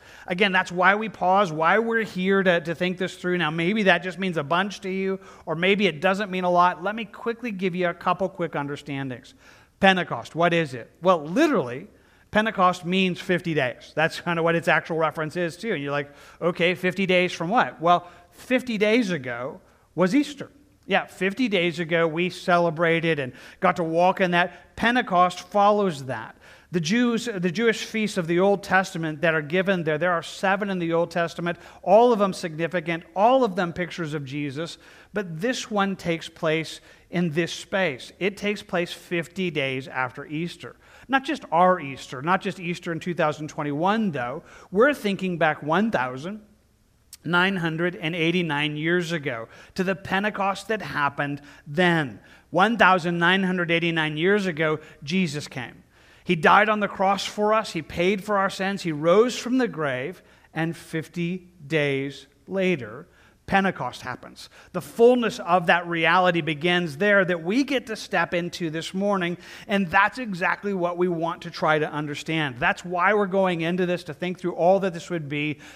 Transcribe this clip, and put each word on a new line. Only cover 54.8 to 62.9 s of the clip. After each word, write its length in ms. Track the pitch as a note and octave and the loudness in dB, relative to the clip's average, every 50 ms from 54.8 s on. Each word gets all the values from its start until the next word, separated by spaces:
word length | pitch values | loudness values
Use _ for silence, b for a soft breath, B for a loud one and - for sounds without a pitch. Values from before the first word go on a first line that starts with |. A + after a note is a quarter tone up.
| B B B B D#3 | B B B B -8
Jesus 460 | C3+ E3+ F#3+ F#3 D#3 C#3 D3 C3 - | -4 -2 0 0 -2 -4 -6 -10 -10
came. 340 | - C3+ A#2+ A#2 - - _ b b b b b b b b | -10 -12 -12 -12 -14 -20 _ b b b b b b b b
He 140 | - F3+ | -2 0
died 320 | D#3+ D3+ F#3+ F3+ G3 G#3+ G#3+ | 4 6 8 8 8 8 6
on 100 | G#3+ G#3 | 4 0
the 80 | G#3 | 0
cross 380 | G3 - - G3 F#3+ G3+ F#3+ - | -2 -2 0 0 2 2 0 -2
for 300 | - - G#3 G#3 G#3 G#3+ | -6 -4 -2 0 2 2
us. 180 | A3 G#3 G#3+ - | 2 0 -2 -6
He 100 | E3+ D3 | -8 -8
paid 400 | - - E3+ F3 F#3 G#3+ G3 - | -6 -4 0 0 0 0 0 -2
for 160 | G#3 G#3 G3 | -2 0 0
our 120 | F#3+ F#3+ | 0 -2
sins. 320 | - - F#3+ F#3+ G3+ F#3 - | -2 -4 -4 -4 -4 -4 -4
He 100 | E3+ D#3 | -6 -4
rose 440 | D3 D3+ E3 F3+ G#3 A#3 B3+ - | 0 2 4 6 6 6 4 0
from 220 | - - A#3 B3 C4 | -4 -4 -2 0 0
the 80 | B3 | 0
grave. 560 | G#3 D#3 D#3 D3+ C#3 B2+ B2+ C3 E3 F#3 - b b b b b b - | -2 -2 -4 -4 -4 -4 -4 -6 -8 -10 -14 b b b b b b -6
And 220 | D#3 D#3+ E3 D#3+ | -4 -4 -4 -4
fifty 720 | - - - - D#3+ D#3 - - F3 E3+ E3+ F#3 F#3 - - _ - D3 | -6 -10 -8 -6 -6 -6 -6 -6 -4 -4 -4 -4 -6 -10 -14 _ -20 -8
days 640 | C3+ D#3+ D#3 D3 C#3+ C#3 C3+ C#3 C#3 C#3 - - - _ _ _ | -2 0 0 0 0 0 -2 -4 -6 -8 -12 -18 -20 _ _ _
later, 600 | - F#3 G3 F#3 F#3 F3+ C#3 A#2 G#2 | -8 -4 -2 0 0 0 -2 -4 -8